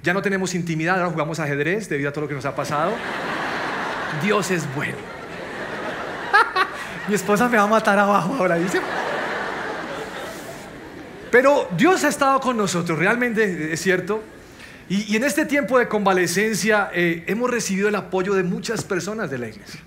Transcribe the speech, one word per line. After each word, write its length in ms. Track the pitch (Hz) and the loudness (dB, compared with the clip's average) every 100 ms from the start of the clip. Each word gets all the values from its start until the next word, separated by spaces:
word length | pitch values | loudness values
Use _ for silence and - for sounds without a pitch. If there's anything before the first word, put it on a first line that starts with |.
Ya 100 | 175 | 0
no 100 | 190 | 0
tenemos 320 | 196 190 185 | 0 0 -2
intimidad, 440 | 180 170 156 160 185 | -2 -2 -2 0 2
ahora 120 | 180 | 0
jugamos 300 | 160 151 160 | 0 -2 -2
ajedrez 480 | 151 143 147 202 196 | -2 0 0 0 -2
debido 220 | 151 143 | -2 -2
a 20 | |
todo 100 | 143 | -2
lo 60 | 147 | -4
que 60 | |
nos 100 | 143 | -4
ha 100 | 143 | -4
pasado. 380 | 139 139 147 170 226 - - - - - - - - - - - 151 | -4 -2 0 0 -2 -6 -6 -6 -4 -4 -4 -6 -6 -6 -6 -6 -2
Dios 280 | 180 208 190 | 2 2 2
es 120 | 180 139 | -2 -2
bueno. 220 | 135 - - | -4 -4 -6
<laughs> 2000 | - - - - - - - - - - - - - 415 - 370 381 - - - - | -10 -12 -12 -12 -10 -10 -8 -8 -8 -8 -8 -8 2 2 4 2 -2 -4 -10 -8 -2
Mi 60 | |
esposa 340 | 202 - 208 240 | 0 2 4 4
me 80 | 233 | 4
va 80 | |
a 40 | 208 | 6
matar 300 | 220 214 202 | 4 4 4
abajo 380 | 202 202 170 269 | 6 4 2 0
ahora, 180 | 190 170 | 2 2
dice. 240 | 180 370 - - - - - - - - - - - - - - - - - - - - - - - - - | 2 0 -2 -4 -4 -4 -4 -4 -6 -6 -6 -8 -8 -8 -8 -10 -10 -12 -12 -14 -14 -16 -16 -16 -16 -16 4
Pero 380 | 233 269 285 - 170 | 6 8 4 2 4
Dios 280 | 285 370 | 4 6
ha 40 | 294 | 2
estado 320 | - 269 269 | 2 2 4
con 160 | 254 233 | 2 0
nosotros, 420 | 196 175 175 156 | 0 0 0 2
realmente 760 | 180 240 247 220 214 170 156 | 2 2 0 2 0 0 -4
es 80 | 160 | -2
cierto. 420 | 190 180 180 214 - - - - - - - | 0 0 0 -6 -6 -18 -20 -20 -20 -20 -4
Y, 240 | 190 214 | -2 0
y 40 | 214 | 0
en 80 | |
este 200 | 277 285 | 2 0
tiempo 340 | 302 285 - 254 | 2 0 4 2
de 100 | 233 | 4
convalecencia, 1040 | 214 196 185 175 170 220 202 196 214 196 | 2 4 4 2 2 0 2 4 4 2
eh, 300 | 175 175 170 170 | 0 0 0 -2
hemos 240 | 202 247 | 0 0
recibido 380 | 240 - 190 208 | 0 0 0 2
el 60 | |
apoyo 400 | 202 - 185 185 | 0 -2 -2 2
de 80 | 196 | 2
muchas 420 | 175 220 - 220 | 2 -2 -4 -6
personas 460 | - 190 170 214 185 | -2 -4 -2 -4 -4
de 80 | 131 | -4
la 100 | 117 | -8
iglesia. 320 | 101 - - | -10 -18 -18